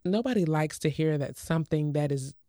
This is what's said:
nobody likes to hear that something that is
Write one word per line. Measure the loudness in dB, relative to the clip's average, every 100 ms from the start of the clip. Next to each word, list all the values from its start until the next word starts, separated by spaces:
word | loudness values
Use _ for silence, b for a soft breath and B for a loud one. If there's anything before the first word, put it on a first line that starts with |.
nobody | 0 0 2 2
likes | 2 2 0 0
to | -4
hear | 0 0 0
that | -2 -8
something | -2 -2 0 0 0
that | 0 0
is | -2 -6 -14